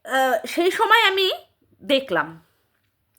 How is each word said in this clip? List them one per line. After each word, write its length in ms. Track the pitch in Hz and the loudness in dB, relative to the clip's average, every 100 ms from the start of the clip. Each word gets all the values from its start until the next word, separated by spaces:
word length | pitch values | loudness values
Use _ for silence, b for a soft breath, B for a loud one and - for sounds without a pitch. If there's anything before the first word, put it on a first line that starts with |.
আহ, 420 | - 262 262 240 240 | -4 0 0 0 -2
সেই 240 | - 349 | -2 0
সময় 320 | 359 427 453 | 0 2 4
আমি 300 | 415 381 381 679 - _ _ _ | 4 2 0 -2 -10 _ _ _
দেখলাম, 600 | 190 269 262 165 151 165 _ _ _ _ _ _ _ | -2 -2 0 -4 -4 -10 _ _ _ _ _ _ _